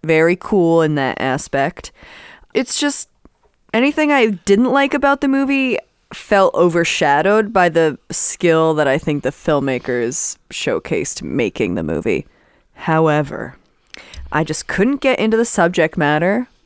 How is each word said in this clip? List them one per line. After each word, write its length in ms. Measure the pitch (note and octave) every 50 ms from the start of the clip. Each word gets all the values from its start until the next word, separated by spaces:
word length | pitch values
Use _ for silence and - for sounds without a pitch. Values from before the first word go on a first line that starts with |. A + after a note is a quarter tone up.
| -
very 340 | D#3 D#3+ D#3 D#3+ E3+ F3+
cool 440 | F3 - - A3 F#3+ E3+ E3 E3 E3
in 140 | D#3+ D#3 D3+
that 240 | C#3+ C3+ B2+ - -
aspect. 720 | A#2+ C3+ C3 C#3 - - - C3+ C#3 E3 - - - - - _ - - - - - - - - - _ -
It's 260 | A#3+ B3 - - -
just 300 | D4 C#4+ C#4 - - - _ _ _ - _ _ _ _ _ _ _ _ -
anything 360 | A3+ B3+ D4 D4 D#4 D4+ D4 D4
I 140 | C4+ A3+
didn't 440 | A3+ G3+ E3+ - - G3+ G3+ B3+ C4
like 220 | C4 C#4 C#4 C4+ -
about 260 | C4+ C#4 C#4 C#4+ C#4+
the 80 | D4
movie 500 | C4+ C4+ C#4 C#4 C4 C#4 C4+ C4 B3+ A3 - - _ _ _ _ _ -
felt 420 | - - - G#3 G3 F#3+ - -
overshadowed 960 | - F3 F3 E3 E3+ E3+ - - - E3 C#3+ C#3+ D3 D#3+ G3 G#3 A3 A3 G3+
by 160 | A3+ F#3+ F3+
the 300 | F3 D#3 E3 E3 D#3 B2 - _ _
skill 640 | F3+ - - - - - - E3+ D#3+ D#3+ D#3+ D#3+ D#3
that 120 | D3+ D3
I 100 | C3+ C3+
think 260 | D3 - E3 D3 C#3+ -
the 60 | B2+
filmmakers 1080 | - - - E3+ D3+ C#3 C#3 C3+ B2+ B2 - C3+ A#2+ A#2+ A#2 A#2+ C3 - - - - - _ _
showcased 720 | - - - C#3+ G#2 D#2 - - - F2 - - - -
making 540 | - C2+ C2+ C3+ A#2 G2 - - G#2+ F2 F2+
the 80 | E2+ E2
movie. 420 | D2+ D#2+ C#2+ - A2 F2 B1+ - - _ _ _ _ _ _ _ _ _
However, 840 | - - E3 D#3+ D#3+ D#3+ D#3 D3 D3+ C#3+ C#3 - - A#2 B2+ - _ _ _ _ _ _ _ - - - - - - - -
I 140 | - D3+ D#3+
just 220 | - D#3 - -
couldn't 340 | - - F#3 G3+ B3+ C#4+ C4+
get 180 | - C4+ B3+ -
into 160 | A3 A3 A3
the 80 | A3+ A#3
subject 540 | - - G#3 F3 E3+ F3+ F3 D#3+ E3 -
matter 500 | F#3 D3+ C#3+ D3+ D3+ E3+ F#3 G#3 A#3+ B3 - _ _ _